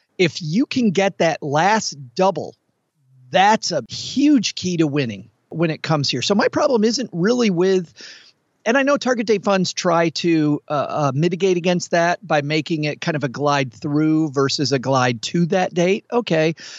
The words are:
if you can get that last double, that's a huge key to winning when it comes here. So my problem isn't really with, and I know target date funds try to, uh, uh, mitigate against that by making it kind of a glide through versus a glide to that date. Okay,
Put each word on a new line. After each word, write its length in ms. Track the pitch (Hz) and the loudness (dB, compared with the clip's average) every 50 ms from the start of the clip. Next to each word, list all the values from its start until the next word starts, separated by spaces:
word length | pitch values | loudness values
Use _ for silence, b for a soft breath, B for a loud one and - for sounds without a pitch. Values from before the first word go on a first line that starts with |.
| b b b - | b b b 0
if 240 | 185 165 - - 180 | 0 0 0 -4 -6
you 240 | 151 156 208 285 | -4 0 0 0
can 240 | - - 269 240 214 | 0 0 0 0 2
get 260 | 165 170 190 196 - | 2 2 0 0 0
that 260 | - 175 165 151 - - | 0 0 0 0 -2 -4
last 540 | 151 135 151 165 190 214 220 202 - - 143 143 123 - | -2 0 0 2 2 2 0 0 -4 -8 -12 -16 -10 -4
double, 420 | - 185 190 190 156 117 73 - _ _ _ _ _ _ _ _ _ _ _ _ _ - - | 0 0 0 0 -2 -6 -10 -12 _ _ _ _ _ _ _ _ _ _ _ _ _ -8 -2
that's 420 | - 180 185 208 220 220 - - 180 | 2 4 4 4 4 2 0 -2 -6
a 100 | 147 117 - | -6 -6 -8
huge 680 | - - - - - - 277 294 302 262 190 - - | -10 -12 -12 -6 -2 2 4 4 4 4 2 0 -6
key 220 | - - 185 180 | -6 -6 -4 0
to 100 | 165 165 | 0 0
winning 440 | 151 135 147 139 117 104 98 - - _ _ _ - | 0 0 0 -2 -2 -4 -10 -14 -18 _ _ _ -10
when 220 | - 160 165 165 | -4 -2 -2 -2
it 120 | 156 - - | -2 -4 -2
comes 280 | - 160 151 139 - | -2 0 0 0 -2
here. 100 | - 131 | -2 -2
So 140 | 117 - 202 | -2 0 0
my 140 | 202 269 508 | 2 0 0
problem 360 | - 285 330 294 269 226 208 | 0 0 2 2 2 2 2
isn't 240 | 226 233 - 254 - - | 2 0 -2 -4 -6 -4
really 380 | 175 170 208 247 247 240 214 | 0 0 2 2 2 2 2
with, 420 | 185 160 180 190 190 185 180 - _ B B B B B B B B B _ _ _ _ - | 2 2 2 2 2 0 -2 -4 _ B B B B B B B B B _ _ _ _ -4
and 120 | - 233 | 0 0
I 60 | 277 269 | 2 2
know 140 | 269 285 | 2 0
target 300 | 277 - 247 254 226 240 | 0 0 0 -2 0 0
date 180 | 196 220 196 151 | 0 0 0 0
funds 280 | 208 202 190 185 - - | 0 0 2 0 -2 -4
try 360 | - - 180 170 165 170 170 | -4 -2 0 2 2 2 0
to, 520 | 156 - - 170 165 160 151 151 147 143 - | -2 -2 0 0 2 2 2 2 0 -2 -4
uh, 60 | - 151 | -4 -4
uh, 400 | 143 127 - - 131 151 139 127 | -4 -4 -4 -2 -2 -2 0 0
mitigate 420 | 135 156 180 175 175 185 190 185 | 0 0 0 0 0 0 0 0
against 340 | 175 160 180 180 175 - - - | 2 2 0 0 0 -2 -2 0
that 340 | 170 170 170 175 - - | 0 2 2 0 -2 -2
by 140 | 160 165 151 | -2 0 0
making 440 | 139 143 156 156 151 - 175 156 151 | 0 0 -2 -2 -2 -2 -2 -2 -2
it 160 | 151 143 - | -4 -6 -6
kind 160 | - 170 165 | -4 -4 -4
of 80 | 147 123 | -2 -4
a 40 | 143 | -4
glide 440 | 117 131 139 147 143 139 139 127 - | -4 -2 0 0 2 0 0 -2 -6
through 580 | - - 156 147 151 156 156 156 156 160 156 | -8 -6 -2 0 0 2 2 2 2 0 0
versus 420 | 131 143 139 135 - - 151 120 139 | 0 0 0 0 0 -2 -2 0 0
a 60 | 135 | 0
glide 440 | 117 131 135 131 123 123 123 113 - | 0 2 2 2 2 2 0 -2 -4
to 240 | - - 175 175 | -4 0 0 0
that 260 | 160 170 185 185 - - | 2 2 0 0 0 0
date. 340 | 175 170 180 196 226 - - | 0 2 2 0 0 -2 -4
Okay, 440 | - 240 233 - 175 160 156 165 165 B B B B | -4 -2 -2 0 0 0 2 0 -2 B B B B